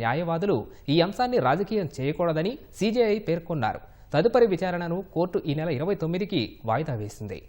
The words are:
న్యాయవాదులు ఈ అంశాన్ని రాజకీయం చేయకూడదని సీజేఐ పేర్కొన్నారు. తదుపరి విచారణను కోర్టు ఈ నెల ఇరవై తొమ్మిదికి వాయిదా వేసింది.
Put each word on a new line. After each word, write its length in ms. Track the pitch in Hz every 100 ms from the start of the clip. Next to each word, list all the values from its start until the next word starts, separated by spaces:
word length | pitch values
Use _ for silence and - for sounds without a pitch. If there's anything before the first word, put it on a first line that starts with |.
న్యాయవాదులు 560 | 117 139 170 165 202 131 - - -
ఈ 80 | 160
అంశాన్ని 380 | 175 208 247 247 123
రాజకీయం 400 | 160 202 220 160 -
చేయకూడదని 520 | 139 160 170 156 185 277 - -
సీజేఐ 400 | 214 240 220 214 214
పేర్కొన్నారు. 500 | 170 170 156 110 - - - - 143
తదుపరి 340 | 240 247 233 190
విచారణను 440 | 185 175 170 180 190 160
కోర్టు 240 | 180 185 156
ఈ 100 | 143
నెల 140 | 165
ఇరవై 260 | 127 170 202
తొమ్మిదికి 480 | 160 180 202 165 110 - 110
వాయిదా 300 | 117 156 117
వేసింది. 360 | 104 - 104 85